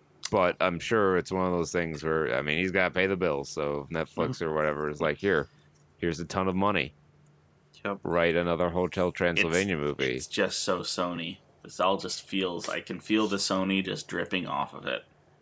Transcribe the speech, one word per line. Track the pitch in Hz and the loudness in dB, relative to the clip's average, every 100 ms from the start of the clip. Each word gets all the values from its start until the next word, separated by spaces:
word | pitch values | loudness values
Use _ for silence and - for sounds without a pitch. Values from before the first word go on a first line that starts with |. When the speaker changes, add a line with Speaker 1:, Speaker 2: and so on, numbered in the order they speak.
| _ - - | _ -10 0
Speaker 1:
But | 107 90 - | 4 4 4
I'm | 90 85 | 0 0
sure | - 113 101 92 | 0 4 4 4
it's | 80 | 2
one | 92 92 | 0 2
of | |
those | 87 80 | 2 0
things | 87 82 76 | 0 -2 -2
where, | 78 80 73 62 | 0 0 2 0
I | |
mean, | 73 78 | 0 0
he's | 92 | 2
gotta | 92 90 | 2 2
pay | 92 95 | 2 2
the | 95 | 2
bills, | 87 71 71 | 0 0 -4
so | - 73 71 71 | -4 -2 -2 -4
Netflix | 82 78 - 80 | -4 -4 -2 -2
Speaker 2:
Mm-hmm. | - 80 | -2 -2
Speaker 1:
or | 78 | 0
whatever | 76 73 76 | 0 0 -4
is | 76 | 0
like, | 80 76 | 0 0
"Here, | 98 85 69 - _ _ _ _ | 2 2 0 -8 _ _ _ _
here's | 85 80 | -4 -2
a | 85 | -4
ton | 98 92 | 0 0
of | 92 | 2
money. | 101 95 67 - _ _ _ _ _ _ _ - 101 | 2 2 -2 -8 _ _ _ _ _ _ _ -10 -6
Speaker 2:
Yep. | 98 | -6
Speaker 1:
Write | - 85 85 82 | 0 2 4 4
another | 87 82 87 | 2 2 0
Hotel | 85 90 - 90 | 0 0 0 0
Transylvania | - 87 85 87 85 98 82 | 2 0 2 2 2 2 0
Speaker 2:
It's, | 73 71 | -2 0
Speaker 1:
movie." | 67 64 | -2 -2
Speaker 2:
it's | - | -4
just | - 95 - | -2 0 0
so | - 90 | -2 -2
Sony. | - - 90 87 85 95 _ _ | -2 -4 -4 -4 -8 -10 _ _
This | - - | -16 -2
all | 92 98 | 0 0
just | 95 - - | -2 -8 -4
feels, | 98 92 85 - | -2 -2 -4 -6
I | - | -6
can | - 92 | -6 -10
feel | - 107 107 | 0 2 2
the | 98 | 0
Sony | - 95 95 95 92 | 0 0 2 0 -2
just | 98 - | -6 -6
dripping | 87 87 95 90 | -6 -4 -4 -4
off | 71 - | -4 -6
of | - - | -6 -6
it. | 64 - _ _ _ | -6 -8 _ _ _